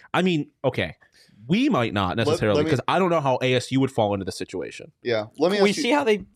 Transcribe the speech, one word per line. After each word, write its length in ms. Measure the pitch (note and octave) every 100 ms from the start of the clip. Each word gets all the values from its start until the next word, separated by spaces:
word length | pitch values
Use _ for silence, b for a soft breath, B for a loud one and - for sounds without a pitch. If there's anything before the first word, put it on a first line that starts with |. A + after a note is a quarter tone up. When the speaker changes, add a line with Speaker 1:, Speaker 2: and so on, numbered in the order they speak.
| B
Speaker 1:
I 80 | D3+
mean, 280 | F#3 E3 D3 _
okay, 320 | C3+ B2 F2 - b b b b A2
we 220 | F#3+ C#4+
might 240 | E3+ A#2
not 240 | G#2 F#2+ A2+
Speaker 2:
Let, 100 | A#2
Speaker 1:
necessarily, 300 | D#3 G#2+ G2+
Speaker 2:
let 60 |
me 60 | D#3
Speaker 1:
'cause 100 | C3+ -
I 100 | D#3
don't 120 | F#3+
know 100 | E3+
how 180 | C#3 B2+
A 120 | B2+
S 160 | B2+ -
U 100 | C3
would 100 | C3
fall 220 | - G#2
into 100 | G2+
the 80 | F2+
situation. 600 | - F2+ F#2 B1+ - - _
Speaker 2:
Yeah, 240 | - A2+ G#2+ -
let 140 | E3
me 80 | G3+
Speaker 3:
We 60 | G3+
Speaker 2:
ask 60 | F#3
you 60 |
Speaker 3:
see 60 | C4
how 140 | D4
they 140 | B3+ G#3+ F#3